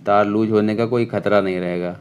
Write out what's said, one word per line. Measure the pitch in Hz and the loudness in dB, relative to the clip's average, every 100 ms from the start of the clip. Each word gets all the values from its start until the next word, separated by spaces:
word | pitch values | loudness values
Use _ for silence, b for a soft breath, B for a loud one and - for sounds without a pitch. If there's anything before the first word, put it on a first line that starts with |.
| - | 0
तार | 101 104 | 2 2
लूज | 104 110 | 0 2
होने | 107 107 107 | 2 0 0
का | 113 | -2
कोई | 123 117 | 0 -2
ख़तरा | 107 101 101 | -2 0 2
नहीं | 98 90 | 0 -2
रहेगा। | 90 87 87 87 | -4 -4 -6 -8